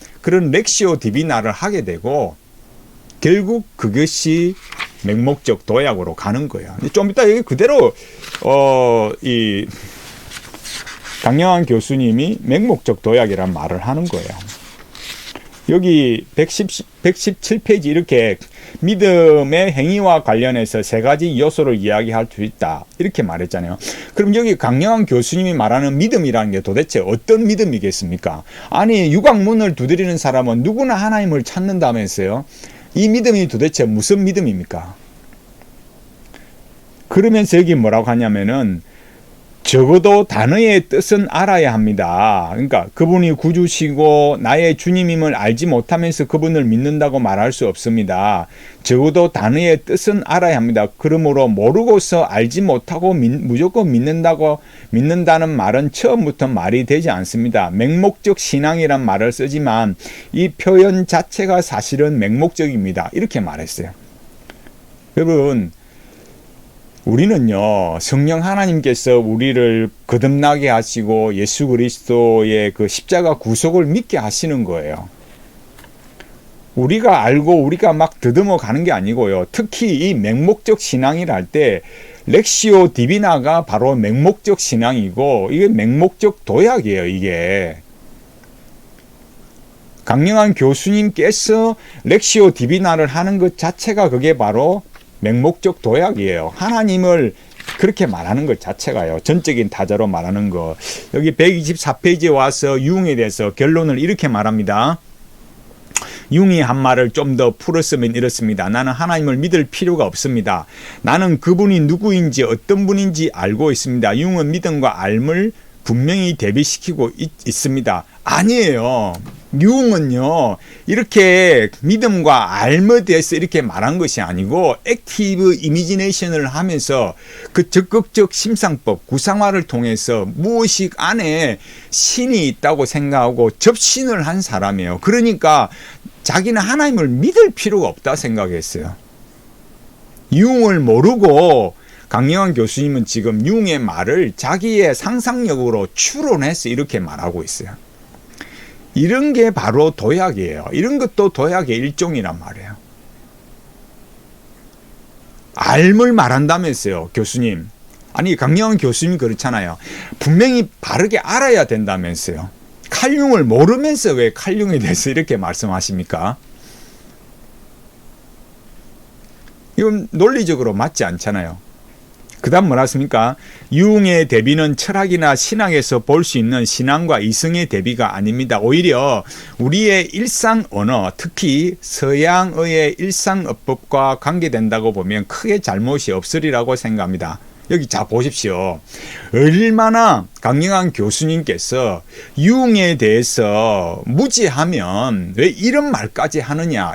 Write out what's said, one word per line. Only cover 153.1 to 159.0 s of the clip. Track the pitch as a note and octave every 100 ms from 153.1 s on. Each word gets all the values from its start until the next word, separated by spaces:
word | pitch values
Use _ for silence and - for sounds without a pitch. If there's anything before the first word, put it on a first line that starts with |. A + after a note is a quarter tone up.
| - - - - - - - - - - - - - - - - - - - - - - - - -
알을 | - C#3 F3+ G#3 B3
말한다면서요, | A3+ B2 C3 D3 F3 E3+ A#2+ G2+ F2+ E2+
교수님. | - G#2+ B2 A#2+ F2+ E2 - - - -
아니, | - F#3 E3+
강영환 | C3+ E3+ A3 G#3+
교수님 | C3 A2+